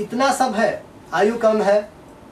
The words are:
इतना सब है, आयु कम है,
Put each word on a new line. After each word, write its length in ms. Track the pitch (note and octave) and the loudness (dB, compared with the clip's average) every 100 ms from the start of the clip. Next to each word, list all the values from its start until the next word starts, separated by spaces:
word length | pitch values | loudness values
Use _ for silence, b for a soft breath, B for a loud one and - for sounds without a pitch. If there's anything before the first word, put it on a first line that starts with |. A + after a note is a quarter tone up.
इतना 320 | G3+ A#3+ C4+ | -8 -2 0
सब 220 | - B3+ | 0 -2
है, 300 | G#3 G#3+ - - - - | 0 -2 -2 -10 -20 -8
आयु 240 | E3 G3+ A#3 | 0 0 2
कम 240 | A3 G#3+ | 0 2
है, 280 | G3 G#3 G#3 - - - - | 2 0 0 -12 -20 -20 -20